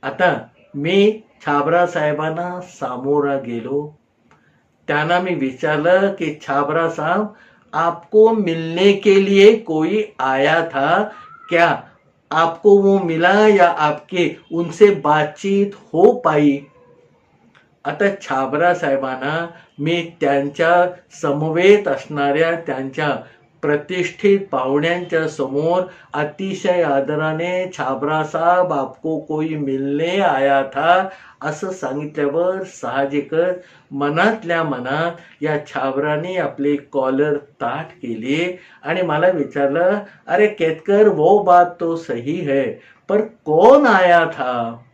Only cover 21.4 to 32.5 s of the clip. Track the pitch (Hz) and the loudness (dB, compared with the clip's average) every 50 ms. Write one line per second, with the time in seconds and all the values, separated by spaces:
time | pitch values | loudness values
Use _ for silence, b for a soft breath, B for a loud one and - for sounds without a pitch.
21.4 | 156 160 156 170 180 196 208 208 - 175 139 135 - - 151 147 143 143 139 151 | -4 -4 -2 2 6 6 6 6 4 -2 -4 -4 -6 -10 -6 -4 -2 0 2 2
22.4 | 165 165 170 165 165 147 135 131 135 135 131 - 156 147 135 - B B B B | 0 0 0 -4 -6 -8 -8 -6 -8 -10 -6 -4 -4 -4 -4 -6 B B B B
23.4 | B _ _ _ - 151 147 147 147 - 185 180 175 175 - - - 202 196 196 | B _ _ _ -4 -2 -2 -2 -2 -6 -6 -4 -4 -6 -8 -2 2 2 2 2
24.4 | 196 196 - 131 127 131 139 147 151 165 175 175 175 - 170 160 160 156 151 - | 0 -4 -6 -4 -2 -2 -2 -2 0 -2 -2 -4 -6 -4 -2 -2 -2 -2 -4 -6
25.4 | 139 135 135 143 156 165 175 180 180 180 B B B B B 147 151 147 - - | -6 -4 -4 -2 -2 0 0 -2 -2 -4 B B B B B -6 -6 -6 -6 -10
26.4 | 190 190 180 - - 190 180 180 170 147 139 139 135 139 151 151 156 156 156 160 | -10 -8 -8 -6 -2 -2 0 0 0 0 0 -2 -2 -2 -4 -4 -2 -4 -4 -4
27.4 | 170 180 180 185 180 - - - 143 127 135 123 143 147 156 151 156 151 - 165 | -4 -4 -4 -4 -6 -6 -8 -8 -6 -6 -4 -4 -4 -4 -2 -2 -4 -4 -4 -2
28.4 | 165 170 175 180 180 175 160 139 131 - - _ _ 160 160 147 - - 156 156 | 0 2 2 2 2 0 -2 -4 -4 -6 -10 _ _ -6 -6 -6 -6 -6 -4 -4
29.4 | 156 160 156 151 147 135 135 135 135 139 143 147 160 170 185 202 196 170 143 135 | -4 -4 -4 -6 -4 -4 -4 -4 -4 -4 -4 -2 -2 -2 -2 0 0 0 0 0
30.4 | 139 139 139 135 135 135 - 135 151 165 175 185 190 190 B B B B B B | 0 2 2 0 0 -2 -6 -2 2 2 2 2 2 -2 B B B B B B
31.4 | - 156 156 - - 190 - - - 131 135 147 151 147 147 151 147 139 139 165 | -8 -8 -8 -6 -8 -10 -8 -8 -8 -8 -6 -6 -8 -8 -6 -4 -4 -2 -2 -2
32.4 | 175 180 | -2 -2